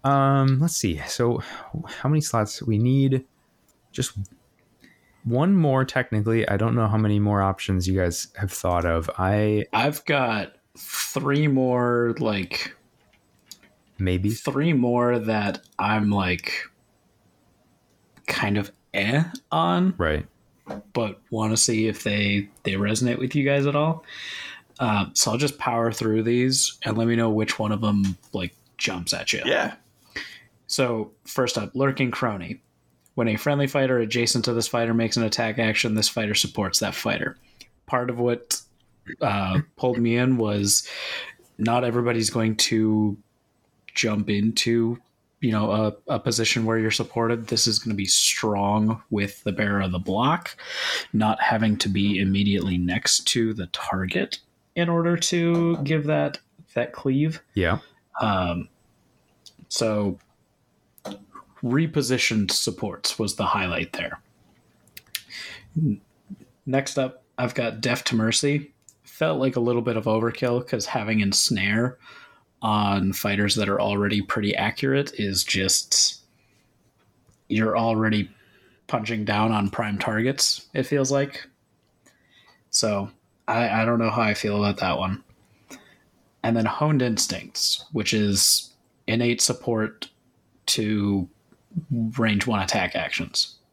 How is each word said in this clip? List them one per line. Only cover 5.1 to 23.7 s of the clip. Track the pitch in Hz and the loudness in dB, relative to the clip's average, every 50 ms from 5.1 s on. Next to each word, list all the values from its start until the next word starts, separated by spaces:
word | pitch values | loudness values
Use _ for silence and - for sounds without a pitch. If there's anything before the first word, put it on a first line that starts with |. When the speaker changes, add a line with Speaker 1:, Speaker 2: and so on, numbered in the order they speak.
| _ _ - | _ _ -4
Speaker 1:
one | 117 120 131 156 185 202 | -2 0 2 4 4 4
more, | 180 160 147 131 135 131 | 4 4 4 4 2 2
technically. | 131 - 135 123 - 117 107 104 113 113 113 107 | 2 0 -2 -2 0 0 0 2 2 2 2 2
I | - 101 | 2 0
don't | 98 110 113 117 | 2 2 2 2
know | 120 113 | 2 2
how | 107 110 | 2 2
many | 110 110 104 104 104 | 2 2 2 2 2
more | 104 104 104 98 | 2 2 2 2
options | 98 98 95 - - - 95 92 90 | 2 2 0 -2 -2 0 0 0 2
you | 92 95 95 | 2 2 2
guys | 90 87 87 - - - _ | 2 2 0 -4 -8 -10 _
have | - 101 95 | -6 -6 -6
thought | - - - 90 87 87 85 | -6 -4 -2 0 0 2 2
of. | 87 82 82 80 - - - | 2 0 0 0 -2 -2 0
I | 92 95 104 104 107 107 107 104 - - - | 0 2 2 2 2 2 2 0 -2 0 -2
Speaker 2:
I've | 110 123 151 147 - _ | 0 0 0 -2 -4 _
got | - 147 139 127 117 113 104 98 - - _ _ _ _ | -2 0 0 0 0 -2 -4 -4 -8 -12 _ _ _ _
three | - - - - - - - - - 131 143 139 147 151 151 | -20 -14 -8 -6 -6 -6 -4 -4 -2 0 0 2 2 2 4
more, | 135 131 131 127 123 123 123 120 120 120 120 117 117 - | 4 2 2 2 2 2 2 2 2 2 2 0 0 0
like, | 123 110 104 98 92 - - - - - - _ _ _ _ _ _ _ _ _ _ _ _ _ _ _ - _ - _ _ _ _ _ _ - | 0 0 0 -2 -4 -4 -6 -8 -8 -10 -12 _ _ _ _ _ _ _ _ _ _ _ _ _ _ _ -20 _ -20 _ _ _ _ _ _ -4
Speaker 1:
Maybe. | 95 92 90 92 95 104 | 0 0 0 0 0 -2
Speaker 2:
three | 110 - - 147 135 135 151 175 156 | -2 -2 -6 -4 -2 0 0 2 2
more | 127 120 120 120 120 123 120 123 117 | 2 2 2 2 2 2 2 2 0
that | 107 110 110 107 104 101 - - _ _ _ | 0 0 0 0 0 -2 -4 -6 _ _ _
I'm, | - 101 104 107 107 104 104 | -4 -2 0 0 2 2 2
like, | 101 101 95 90 87 85 - - - - - - _ _ _ _ _ _ _ _ _ _ _ _ _ _ _ _ _ _ _ _ _ _ _ _ _ _ _ _ _ - _ | 2 2 0 -2 -2 -4 -4 -6 -6 -6 -8 -10 _ _ _ _ _ _ _ _ _ _ _ _ _ _ _ _ _ _ _ _ _ _ _ _ _ _ _ _ _ -12 _
kind | - - - 110 104 101 | -4 -2 -2 0 0 0
of | 104 98 - _ _ _ _ - | -2 -2 -4 _ _ _ _ -4
eh | 85 85 110 127 147 165 170 - - _ _ | -2 0 2 2 2 0 0 -4 -16 _ _
on. | - 160 165 175 180 175 185 185 180 | 0 0 2 2 2 2 2 2 2
Speaker 1:
Right. | - 87 78 78 76 - - _ _ _ _ _ _ _ - - - - - _ | 0 0 0 0 0 -4 -8 _ _ _ _ _ _ _ -14 -14 -14 -14 -6 _
Speaker 2:
But | 123 113 104 95 - _ _ | -4 -4 -4 -6 -10 _ _
wanna | 113 110 110 107 110 | -4 -2 0 0 2
see | 110 - - 117 110 110 | 2 2 2 2 2 0
if | 110 104 - - | 0 -2 -2 -2
they, | 107 104 104 104 101 101 101 101 - _ - _ | -2 0 2 2 2 2 0 0 -4 _ -8 _
they | - 95 | -4 -2
resonate | 98 101 104 110 110 127 120 120 - | 0 0 0 0 0 0 0 0 -2
with | 131 131 - | -4 -2 0
you | 147 135 | 0 2
guys | 139 139 143 139 | 2 2 2 2
at | 143 | 2